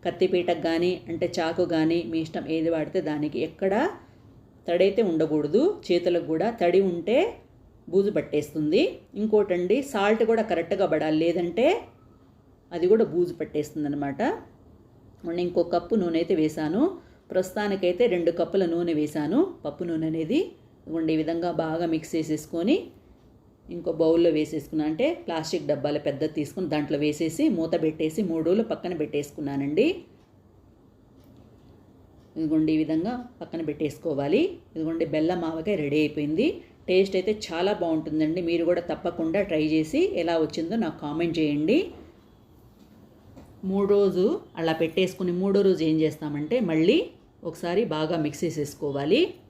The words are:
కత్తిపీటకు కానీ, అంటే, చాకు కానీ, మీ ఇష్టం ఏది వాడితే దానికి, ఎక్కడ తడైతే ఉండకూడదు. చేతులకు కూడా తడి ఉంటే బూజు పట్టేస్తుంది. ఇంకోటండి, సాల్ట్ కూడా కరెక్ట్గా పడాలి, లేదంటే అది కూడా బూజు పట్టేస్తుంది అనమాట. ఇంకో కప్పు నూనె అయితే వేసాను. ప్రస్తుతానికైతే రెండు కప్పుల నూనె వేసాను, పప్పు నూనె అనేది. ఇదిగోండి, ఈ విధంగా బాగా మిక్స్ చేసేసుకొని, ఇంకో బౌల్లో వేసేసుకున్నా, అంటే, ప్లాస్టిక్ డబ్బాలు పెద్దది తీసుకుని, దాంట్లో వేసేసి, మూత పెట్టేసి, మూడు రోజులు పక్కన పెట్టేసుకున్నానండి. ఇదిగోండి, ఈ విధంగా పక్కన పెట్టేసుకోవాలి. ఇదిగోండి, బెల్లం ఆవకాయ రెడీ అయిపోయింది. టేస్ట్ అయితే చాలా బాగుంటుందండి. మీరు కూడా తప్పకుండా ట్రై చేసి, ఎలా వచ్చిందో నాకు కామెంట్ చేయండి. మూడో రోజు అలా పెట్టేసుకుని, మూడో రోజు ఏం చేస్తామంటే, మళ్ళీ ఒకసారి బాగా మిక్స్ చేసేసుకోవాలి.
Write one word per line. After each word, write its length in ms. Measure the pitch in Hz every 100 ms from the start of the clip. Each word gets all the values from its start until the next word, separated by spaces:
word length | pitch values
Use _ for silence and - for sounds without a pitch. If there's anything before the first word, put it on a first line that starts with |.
కత్తిపీటకు 580 | 175 170 185 185 175 165 165
కానీ, 240 | 165 175 180 -
అంటే, 180 | 165 175 180
చాకు 260 | 160 170
కానీ, 340 | 175 160 156 170 165
మీ 80 | 160
ఇష్టం 200 | 160 180 - 160
ఏది 140 | 160
వాడితే 300 | 160 151 190
దానికి, 380 | 156 151 151 -
ఎక్కడ 340 | 156 - 190 202 349 - - - - - - - -
తడైతే 340 | 175 196 196
ఉండకూడదు. 600 | 208 160 156 151 147 185 330 - -
చేతులకు 400 | 175 175 175 147
కూడా 220 | 160 202
తడి 300 | 226 175 180
ఉంటే 380 | 196 170 160 254 427 - - - - - -
బూజు 220 | 190 202
పట్టేస్తుంది. 720 | 156 - 151 147 160 151 185 381 - -
ఇంకోటండి, 680 | 202 214 214 202 180 180 233
సాల్ట్ 420 | 269 208 202 220
కూడా 180 | 226 226
కరెక్ట్గా 440 | 220 170 165 196 180
పడాలి, 320 | 156 156 156
లేదంటే 420 | 165 170 175 175 269 453 - - - - _ _ _ _ _
అది 160 | 175 180
కూడా 140 | 220 220
బూజు 200 | 160 175
పట్టేస్తుంది 520 | 156 151 151 147 160 147
అనమాట. 340 | 147 143 139 240 453 - - - - - - - - 170 170 175
ఇంకో 160 | 185
కప్పు 320 | 170 175 -
నూనె 240 | 226 175 160
అయితే 160 | 165
వేసాను. 480 | 175 156 156 151 185 339 381 - - _
ప్రస్తుతానికైతే 760 | 185 185 - 208 190 180 180 -
రెండు 240 | 180 170
కప్పుల 360 | 170 165 196 175
నూనె 260 | 170 175
వేసాను, 480 | 151 147 156 147 226 381 -
పప్పు 200 | 151 -
నూనె 220 | 175 160 160
అనేది. 340 | 160 160 269 403 - - _
ఇదిగోండి, 280 | - 165 160
ఈ 40 | 160
విధంగా 360 | 156 170 175
బాగా 340 | 160 160 165 170
మిక్స్ 300 | 160 160 165
చేసేసుకొని, 600 | 156 151 - 170 185 359 - - - - _ - _ _ -
ఇంకో 220 | 175 170 156
బౌల్లో 300 | 160 165 170
వేసేసుకున్నా, 540 | 151 151 156 147 156
అంటే, 220 | 151 160 269 339 -
ప్లాస్టిక్ 380 | 165 156 180 147
డబ్బాలు 320 | 143 143 147
పెద్దది 340 | 151 135 156
తీసుకుని, 360 | 156 139 - 175
దాంట్లో 240 | 151 143 143
వేసేసి, 460 | 151 147 165 160 311
మూత 240 | 180 165 170
పెట్టేసి, 380 | 156 156 156 160
మూడు 220 | 190 160 160
రోజులు 140 | 202
పక్కన 320 | 220 - 180 170
పెట్టేసుకున్నానండి. 840 | 151 147 143 - 143 139 139 151 285 - - - _ _ _ - _ _ - _ _ - - - - - - - - - - - - -
ఇదిగోండి, 360 | 160 156 156
ఈ 40 | 156
విధంగా 380 | 156 160 190 247 240 -
పక్కన 220 | 170 170 160
పెట్టేసుకోవాలి. 760 | 147 151 - 170 139 143 202 359 - - 165
ఇదిగోండి, 280 | 160 165
బెల్లం 380 | 160 151 156 180
ఆవకాయ 300 | 165 160 160 196
రెడీ 220 | 147 151
అయిపోయింది. 440 | 151 147 147 160 285 - - - -
టేస్ట్ 280 | 185 196 190
అయితే 140 | 185 214 -
చాలా 240 | 165 190
బాగుంటుందండి. 680 | 208 170 160 160 156 156 170
మీరు 240 | 170 170
కూడా 200 | 170 175 175
తప్పకుండా 500 | 151 175 - 160 180
ట్రై 220 | 196 160 156
చేసి, 360 | 156 156 277 381
ఎలా 220 | 214 170 165
వచ్చిందో 320 | 156 - 165 233
నాకు 220 | 175 160
కామెంట్ 380 | 147 151 170 165
చేయండి. 400 | 151 147 156 277 403 - - - - - _ - - - - - - - - - - -
మూడో 340 | 190 196 196 202
రోజు 360 | 202 170 202 381 - -
అలా 160 | 165
పెట్టేసుకుని, 600 | 160 160 160 185 - 180
మూడో 280 | 175 196 196
రోజు 240 | 196 170
ఏం 160 | 160 156
చేస్తామంటే, 600 | 156 151 156 143 151 247
మళ్ళీ 500 | 190 160 165 302 494 - _ _
ఒకసారి 400 | 175 - 175 180 220 156
బాగా 200 | 156 170
మిక్స్ 280 | 147 143
చేసేసుకోవాలి. 880 | 170 160 143 - 147 139 143 233 349 -